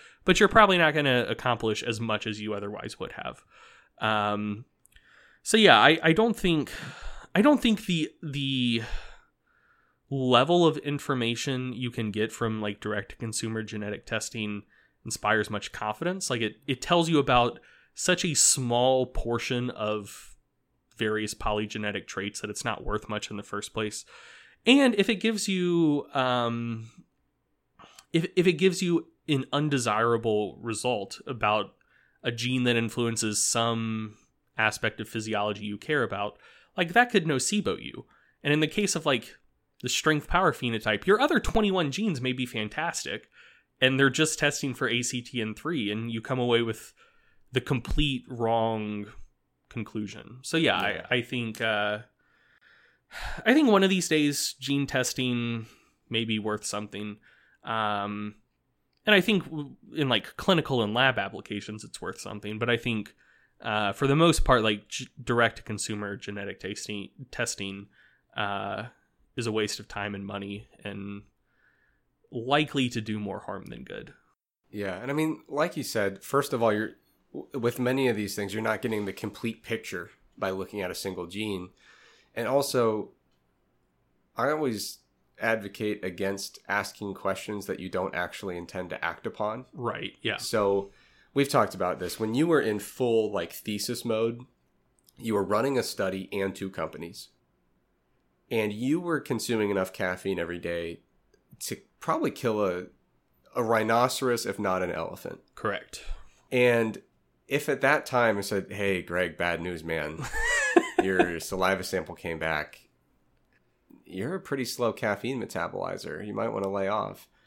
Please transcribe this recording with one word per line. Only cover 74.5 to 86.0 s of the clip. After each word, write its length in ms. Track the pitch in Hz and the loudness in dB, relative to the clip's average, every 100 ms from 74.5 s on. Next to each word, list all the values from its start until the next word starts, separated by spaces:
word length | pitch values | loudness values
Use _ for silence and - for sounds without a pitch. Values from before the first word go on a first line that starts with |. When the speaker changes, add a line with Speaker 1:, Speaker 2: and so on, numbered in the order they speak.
| _ _ | _ _
Speaker 2:
Yeah, 300 | 104 98 90 | -8 -6 -6
and 100 | 123 | -4
I 40 | |
mean, 280 | 147 156 143 - | -2 -2 -4 -6
like 280 | 143 175 160 | -4 -2 -4
you 60 | |
said, 400 | 123 110 98 98 | -4 0 0 -2
first 300 | - 139 139 | -2 -2 0
of 100 | 123 | 2
all, 100 | 113 | 2
you're 180 | 104 113 - _ _ _ | 2 -2 -8 _ _ _
w-, 260 | 143 - 139 | -14 -10 -2
with 200 | 117 123 | -2 0
many 300 | 123 131 127 | 0 2 2
of 80 | 104 | 2
these 200 | 101 107 | -2 -4
things, 160 | 98 | -4
you're 100 | 104 | -2
not 200 | 110 107 | -2 0
getting 220 | 117 107 | -2 -2
the 80 | 101 | -4
complete 500 | - 104 - 117 110 | -6 -8 -6 -8 -6
picture 480 | - 113 - 92 85 _ _ - | -6 -6 -6 -10 -12 _ _ -6
by 140 | 98 | -4
looking 300 | 95 90 104 | -4 -6 -6
at 100 | 90 | -6
a 40 | |
single 320 | - 98 92 87 | -4 -6 -6 -8
gene. 440 | 101 107 95 90 _ _ - - _ _ | -6 -4 -4 -8 _ _ -20 -20 _ _
And 120 | - 117 | -6 0
also, 640 | 139 139 127 113 107 - _ _ _ _ _ _ _ _ _ _ _ _ - | 0 2 2 2 2 -4 _ _ _ _ _ _ _ _ _ _ _ _ -2
I 140 | 131 | -2
always 480 | 156 139 104 - - _ _ _ - | 0 -2 -2 -8 -14 _ _ _ -4
advocate 640 | 113 113 98 - 107 104 | -2 0 -4 -6 -4 -4